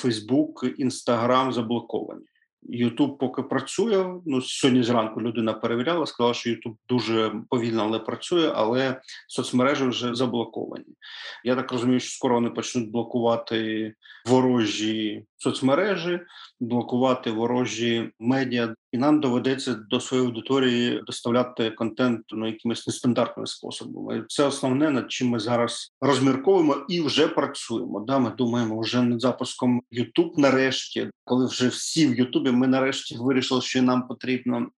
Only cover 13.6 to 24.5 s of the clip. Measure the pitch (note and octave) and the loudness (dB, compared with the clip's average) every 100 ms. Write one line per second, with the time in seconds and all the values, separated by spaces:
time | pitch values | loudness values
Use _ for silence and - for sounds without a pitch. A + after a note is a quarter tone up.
13.6 | A2 A2 A2 - - - A#2 B2+ B2+ B2 | -2 -4 -6 -10 -20 -8 2 4 6 4
14.6 | G#2+ G2+ G#2+ A2 G#2+ G#2+ - - C#3 - | 2 0 -2 -2 -2 -6 -12 -6 -4 0
15.6 | C3 C#3+ G#3 F3+ E3+ F3 - - - - | 2 2 2 0 -2 -4 -6 -20 -18 -8
16.6 | A#2 A#2+ A#2 B2 C3 B2 A#2+ A2 A#2 B2 | -2 -2 0 2 2 2 -2 -2 0 0
17.6 | A#2+ G#2+ A#2 A#2 A2 - A2+ C3+ B2 A#2+ | -2 -2 0 0 -2 -4 0 0 0 -2
18.6 | A2+ A2 _ A#2+ C#3+ D3+ C#3 A#2+ B2+ C3 | -2 -6 _ 0 4 4 4 2 0 -2
19.6 | C3+ G#2+ G#2+ B2 - B2+ B2 A2+ - C3+ | -2 -6 -2 -4 0 0 0 -2 -2 2
20.6 | B2+ A#2+ A#2+ B2 - - B2 A#2+ B2 - | 2 2 0 -2 -6 -8 0 0 0 0
21.6 | A2+ - A2+ A#2+ B2+ A2+ - A2 A2 A2 | -4 -2 -4 0 0 0 -4 -6 -4 -4
22.6 | A#2 A2+ - - B2+ A#2+ A#2 - A2 - | -4 -4 -6 -2 0 2 0 -2 -10 -10
23.6 | - - - - G#2+ A2+ G#2 - C#3+ | -12 -12 -12 -10 -8 -6 -4 0 0